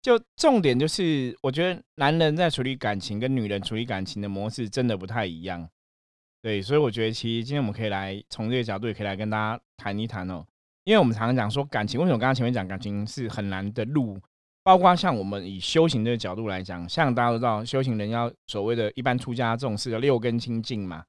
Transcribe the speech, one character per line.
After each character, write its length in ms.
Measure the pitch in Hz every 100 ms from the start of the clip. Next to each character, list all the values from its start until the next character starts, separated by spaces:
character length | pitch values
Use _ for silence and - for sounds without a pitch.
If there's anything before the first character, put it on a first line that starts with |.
| 254
就 100 | 233 - -
重 260 | 311 240
点 160 | 156 123
就 80 | 156
是， 500 | - 175 147 123 -
我 80 | 135
觉 140 | 139
得 180 | 180 180 - -
男 200 | 139 165
人 200 | 156 156
在 120 | 175
处 140 | 139
理 140 | 131 131
感 220 | 107 101
情 200 | 92 104
跟 160 | 127
女 140 | 135 104
人 120 | 101
处 140 | -
理 100 | 110
感 220 | 117 95 95
情 160 | 101
的 60 | 101
模 200 | 98 104
式 220 | 113 110
真 160 | 131 123
的 100 | 101
不 80 |
太 220 | 92 117 98
一 160 | 82
样。 260 | 90 87 82 _ _ _ _ _ _ _
对， 220 | 110 104
所 140 | 95 147
以 20 |
我 100 | 139
觉 160 | 110
得 60 | 110
其 260 | 110 117 117
实 80 |
今 80 | 117
天 80 | 143
我 40 |
们 80 | 117
可 120 | 101
以 40 | 110
来 340 | 98 95 98 -
从 180 | - 110
这 80 | 127
个 60 |
角 160 | 113 98
度， 80 | 117
也 80 |
可 80 | 101
以 20 |
来 120 | 101 98
跟 120 | 107
大 80 | 107
家 240 | 107 117 _ -
谈 220 | 104 101
一 80 | 110
谈 240 | 98 92
哦。 160 | 90 85 _ _ _
因 100 | -
为 40 | 214
我 20 |
们 100 | 135
常 140 | 107 113
常 80 |
讲 160 | 127 107
说 140 | 117
感 200 | 143 113
情， 140 | 101 117
为 80 | 180
什 40 |
么 40 |
我 60 | 120
刚 80 | 127
刚 40 |
前 120 | 127
面 100 | 120
讲 140 | 123 92
感 100 | 95
情 260 | 101 101
是 240 | 107 - 113
很 220 | 107 101
难 220 | 95 101
的 120 | 110 113
路？ 300 | 147 117 98 _ _ _ _
包 160 | 190 185
括 160 | 180
像 180 | 180 185 120
我 80 |
们 200 | 98 101
以 140 | 92 95
修 300 | - 160 165
行 160 | 120
这 80 | 113
个 40 | 117
角 200 | 101 95
度 100 | 110
来 160 | 92
讲， 260 | 92 87 87
像 240 | - 151
大 120 | 123
家 60 | 120
都 60 | 117
知 60 |
道， 200 | 120 107
修 180 | 113 135
行 160 | 131 110
人 100 | 104
要 240 | 117 117 - -
所 160 | 107
谓 140 | 101 117
的 120 | 104
一 80 | -
般 160 | 127 123
出 160 | -
家 220 | 123 120 117
这 100 | 131
种 100 | 104
事 140 | 127
叫 80 | 113
六 180 | 139 123
根 220 | 117 117
清 240 | 123 113
净 240 | 107 113 95
嘛。 160 | 82